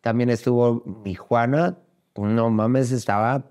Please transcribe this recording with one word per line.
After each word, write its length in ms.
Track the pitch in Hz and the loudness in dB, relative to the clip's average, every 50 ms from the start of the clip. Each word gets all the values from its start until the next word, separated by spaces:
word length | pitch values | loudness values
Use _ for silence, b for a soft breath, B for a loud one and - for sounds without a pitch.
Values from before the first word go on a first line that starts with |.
también 280 | _ 117 113 120 123 123 | _ -2 0 0 0 0
estuvo, 540 | 120 110 - 127 123 120 120 120 117 117 - - 92 110 104 | 0 0 0 0 2 4 4 2 2 0 -4 -10 -16 -12 -10
mi 120 | 98 92 | -10 -10
Juana, 600 | - - _ 123 117 117 120 135 151 170 175 - - _ _ _ _ _ _ _ | -10 -4 _ 0 2 2 2 2 2 0 0 -2 -6 _ _ _ _ _ _ _
no 340 | - 101 104 110 117 113 117 | -6 -2 0 0 2 2 2
mames, 420 | 113 107 107 113 123 131 135 120 | 2 2 2 2 2 0 0 0
estaba 440 | 131 123 104 - 101 104 107 117 131 143 - - | -2 -4 -2 -2 -2 0 0 0 -2 -2 -6 -10